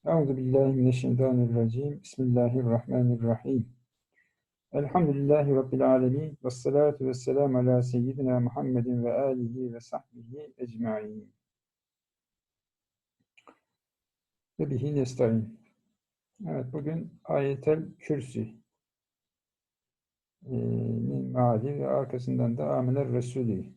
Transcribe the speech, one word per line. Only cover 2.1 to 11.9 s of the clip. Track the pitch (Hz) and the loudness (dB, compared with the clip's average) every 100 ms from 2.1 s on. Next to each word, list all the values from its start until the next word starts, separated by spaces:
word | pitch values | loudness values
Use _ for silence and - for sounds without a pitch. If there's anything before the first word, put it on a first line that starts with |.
| - 127 120 120 127 120 117 131 127 123 120 117 113 135 135 - - _ _ _ _ _ _ _ _ _ | -4 2 4 2 2 2 0 0 2 2 2 0 -2 0 -2 -2 -12 _ _ _ _ _ _ _ _ _
Elhamdülillahi | 143 143 180 160 139 139 147 143 | -4 0 2 2 2 4 4 4
Rabbil | 135 131 131 131 | 2 2 2 4
alemin. | 131 127 135 156 - | 6 4 0 -4 -6
Vessalatu | 127 127 139 143 147 143 131 | -8 -4 0 4 4 2 -6
vesselamu | 127 - 131 143 127 | -4 -2 2 2 2
ala | 123 123 | 4 4
seyyidina | 123 123 123 135 131 127 | 2 0 -2 -2 0 0
Muhammedin | 120 143 139 127 120 123 | 0 -2 -2 -2 0 -2
ve | 120 | 0
alihi | 123 135 127 117 127 123 | 0 -2 -2 -4 -6 -8
ve | 117 | -10
sahbihi | - - _ 120 113 135 151 - | -12 -12 _ -20 -18 -16 -18 -12
ecmaîn. | 123 110 117 107 107 107 - _ _ _ _ _ _ | -12 -6 -4 -4 -8 -14 -16 _ _ _ _ _ _